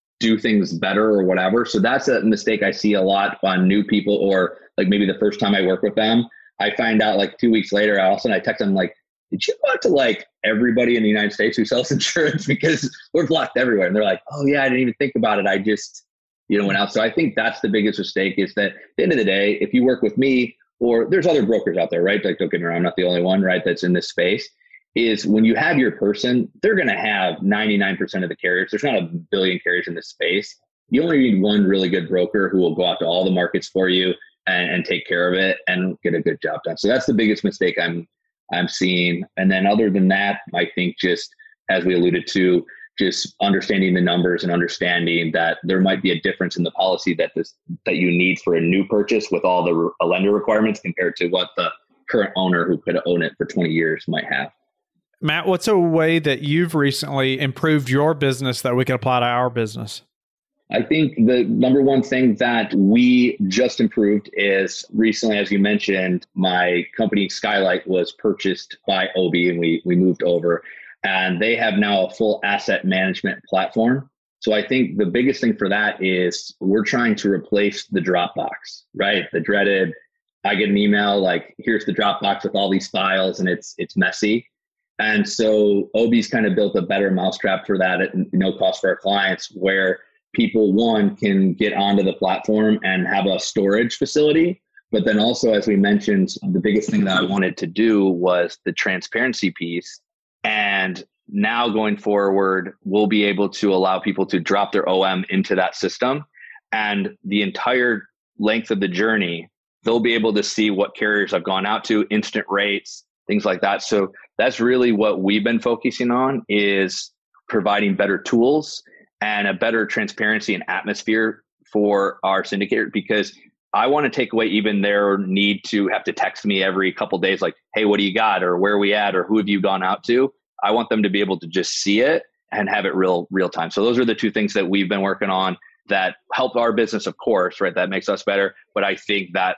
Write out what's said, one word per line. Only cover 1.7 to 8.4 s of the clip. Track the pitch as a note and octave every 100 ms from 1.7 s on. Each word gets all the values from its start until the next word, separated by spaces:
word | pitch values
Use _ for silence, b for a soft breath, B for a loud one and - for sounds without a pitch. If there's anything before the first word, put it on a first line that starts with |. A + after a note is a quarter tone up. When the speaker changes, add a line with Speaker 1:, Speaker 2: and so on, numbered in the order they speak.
| G#2
Speaker 1:
that's | A2+ C3+ C#3
a | A#2+
mistake | A2 G#2 - A2
I | G2
see | - G#2+
a | G2+
lot | F#2+ G2 G2 -
on | F#2+ F#2 F#2
new | G#2
people, | G2+ G#2 G2+ G2+
or, | G2 F#2+ F2 B B -
like, | F#2+
maybe | G2+ G2
the | F#2
first | G#2 -
time | G#2 G2
I | F#2
work | F#2
with | G#2 G#2+
them, | A2 A#2 A#2 B B -
I | G#2 -
find | A2+ A2
out, | G#2+ F#2+
like, | G2 -
two | A#2
weeks | A2 G2
later, | G2+ G#2+ G2+
all | F#2+
of | G2+
a |
sudden | A#2+
I |
text | F#2+